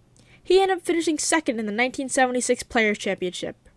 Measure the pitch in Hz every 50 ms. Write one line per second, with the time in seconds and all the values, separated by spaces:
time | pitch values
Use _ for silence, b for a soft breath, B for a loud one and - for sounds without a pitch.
0 | _ _ _ b b b b b b - 359 381 392 381 381 349 - - 339 339
1 | 320 349 311 294 - - 339 320 - - 240 220 220 208 202 214 247 262 247 -
2 | 277 254 - 277 254 254 247 254 233 - 247 - - - - 247 220 214 208 -
3 | - 208 190 185 185 180 180 - - 165 - - _ - _